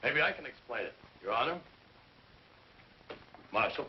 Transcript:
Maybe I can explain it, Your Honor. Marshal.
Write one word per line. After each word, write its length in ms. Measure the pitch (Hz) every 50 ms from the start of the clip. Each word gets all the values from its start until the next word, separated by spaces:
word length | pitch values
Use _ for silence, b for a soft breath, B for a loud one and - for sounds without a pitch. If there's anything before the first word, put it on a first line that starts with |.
Maybe 200 | - 131 147 151
I 100 | 156 147
can 140 | 147 143 151
explain 400 | 135 120 - - - 123 110 98
it, 80 | 85 - - - - - -
Your 100 | - 98
Honor. 280 | 107 117 123 147 170 180 - - - - - - - - - - - - - - - - - - - - - - - - - - - - - - - - - - - - - -
Marshal. 340 | - 107 113 101 - - 131